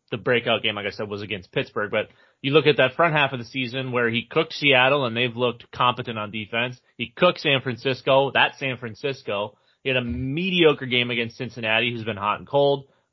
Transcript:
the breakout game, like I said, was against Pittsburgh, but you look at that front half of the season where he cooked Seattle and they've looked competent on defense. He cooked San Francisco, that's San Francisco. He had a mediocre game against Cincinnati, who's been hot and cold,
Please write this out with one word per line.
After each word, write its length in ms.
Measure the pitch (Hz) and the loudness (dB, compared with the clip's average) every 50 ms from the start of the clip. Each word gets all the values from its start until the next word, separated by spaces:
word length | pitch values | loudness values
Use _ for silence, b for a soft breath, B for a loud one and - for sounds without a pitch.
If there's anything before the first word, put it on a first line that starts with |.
| _ - | _ -12
the 80 | 131 | -10
breakout 460 | 104 90 139 123 117 117 123 113 104 - | -6 -2 0 0 0 2 0 0 0 0
game, 120 | 110 104 | -2 -4
like 120 | 101 101 | -4 -6
I 20 | 98 | -6
said, 180 | - - - | -6 -6 -8
was 140 | 101 101 101 | -8 -8 -8
against 300 | 107 95 107 92 92 _ | -8 -8 -8 -10 -10 _
Pittsburgh, 400 | - 143 131 - - 113 104 98 | -6 -6 -6 -4 -4 -6 -4 -2
but 180 | 113 107 101 - b b b b b b | -2 -2 -2 -4 b b b b b b
you 100 | - 139 | -2 2
look 140 | 143 156 135 | 2 4 4
at 120 | 151 120 | 4 4
that 180 | 139 131 127 - | 4 4 2 4
front 180 | - 165 165 151 | 2 2 2 2
half 200 | 151 139 127 135 | 2 0 0 -2
of 60 | 120 | -6
the 60 | 113 | -10
season 460 | - - 131 127 113 131 135 131 131 | -10 -8 -8 -8 -6 -6 -8 -6 -4
where 180 | 120 123 120 113 | -2 0 0 0
he 160 | 117 120 - | 0 -2 -4
cooked 260 | - - 160 160 160 - | -2 -2 -2 -2 -2 -4
Seattle 520 | - 147 143 131 127 127 135 143 147 131 | 0 2 4 6 6 6 4 4 2 0
and 100 | 113 113 | -2 -2
they've 200 | 120 127 120 113 | -2 -2 -2 -2
looked 340 | 120 123 120 120 - - - | -2 -2 -2 -2 -4 -14 -10
competent 460 | - - 127 123 123 131 120 123 113 | -2 0 2 2 2 0 -4 -8 -6
on 140 | 110 104 104 | -8 -8 -8
defense. 480 | 110 110 104 - 117 117 123 127 123 - _ _ _ | -8 -10 -8 -4 -4 -4 -4 -4 -6 -12 _ _ _
He 160 | - 117 117 - | -10 -10 -8 -2
cooked 240 | - 180 180 175 - | 2 2 2 2 2
San 220 | - 151 139 127 | 0 0 0 0
Francisco, 720 | - 135 113 - - 135 127 - - 143 135 135 139 127 - | 0 -4 -6 -4 -4 -4 -4 -2 2 4 4 4 4 2 2
that's 240 | 117 135 - - | 2 2 2 0
San 200 | - 139 131 123 | -4 -6 -6 -6
Francisco. 800 | - 123 113 104 - - 139 131 - - 117 104 101 104 110 - _ _ _ _ _ - | -6 -10 -12 -10 -6 -6 -6 -6 -6 -6 -6 -4 -4 -4 -6 -8 _ _ _ _ _ -4
He 60 | 135 | -2
had 80 | 131 | -2
a 60 | 127 120 | -2 -2
mediocre 840 | 120 120 123 131 131 139 165 185 190 180 175 160 151 139 - 135 | -4 -6 -6 -6 -4 -4 -4 -2 0 4 6 6 6 4 4 -2
game 240 | 123 127 123 120 120 | -2 0 0 0 0
against 260 | 120 120 117 113 - | -2 -4 -4 -6 -6
Cincinnati, 540 | - 127 110 - 127 113 110 110 113 120 120 | -10 -10 -10 -8 -6 -2 0 0 2 2 0
who's 120 | 120 113 104 | -2 -4 -4
been 140 | 113 101 | -6 -4
hot 220 | 98 101 104 98 87 | -2 -2 -2 -2 -2
and 80 | 90 | -4
cold, 380 | - 143 143 143 143 143 139 135 _ _ _ _ _ | -2 2 2 4 4 2 0 -4 _ _ _ _ _